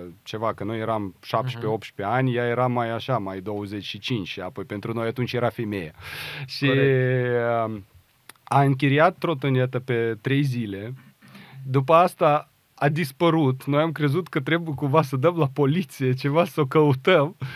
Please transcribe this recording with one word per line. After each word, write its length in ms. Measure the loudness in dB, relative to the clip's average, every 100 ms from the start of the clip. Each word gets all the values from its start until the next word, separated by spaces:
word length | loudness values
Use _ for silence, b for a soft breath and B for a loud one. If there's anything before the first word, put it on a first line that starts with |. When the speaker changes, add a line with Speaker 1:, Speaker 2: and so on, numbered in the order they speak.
| -14 -18
Speaker 1:
ceva, 300 | -14 -6 -4
că 100 | -4
noi 140 | -6 -6
eram 360 | -4 -4 -6 -12
șaptesprezece, 440 | -4 -2 -2 -4 -4
Speaker 2:
Mhm. 80 |
Speaker 1:
optsprezece 420 | -4 -6 -8 -2 0
ani, 180 | 0
ea 100 | 0 0
era 200 | 0 0
mai 240 | 0 -2
așa, 280 | -4 -2 -4
mai 220 | -4 -8
douăzeci 440 | -8 -8 -6 -8
și 140 | -10 -10
cinci 300 | -6 -4 -6
și 120 | -10
apoi 240 | -10 -10
pentru 280 | -10 -8 -6
noi 140 | -4 -4
atunci 240 | -4 -4
era 160 | -2 -2
femeie. 440 | -2 -4 -6 -6 B B B B -12 -12
Și, 200 | -4 0
Speaker 2:
Corect. 600 | 2 2 2 2 0 0 0 0 0 -2
Speaker 1:
uh, 80 | -6 -12 _ _ _ -20 -16
a 180 | 0 4
închiriat 540 | 4 4 2 4 4 2
trotonetă 600 | -2 -2 0 2 0 -2
pe 400 | -2 -2 -2 -2
trei 220 | 0 0
zile, 520 | 0 -2 -4 -6 -8 -12 -18 _ B B B -14 -2
după 280 | 0 6
asta 540 | 6 6 4 2 2 -2 _ _ -2
a 120 | 0
dispărut, 760 | 0 -2 2 2 4 2 0
noi 180 | 0 2
am 100 | 2
crezut 360 | 0 0 0 -2
că 120 | -4
trebuie 340 | -2 -2 -2
cumva 280 | -4 0 2
să 140 | 2 2
dăm 200 | 2 2
la 100 | 0
poliție 600 | 2 2 2 -2 -2 -2
ceva, 320 | 0 0 0
să 160 | 0 0
o 40 | 2
căutăm. 680 | 4 4 4 4 4 2 -4 -12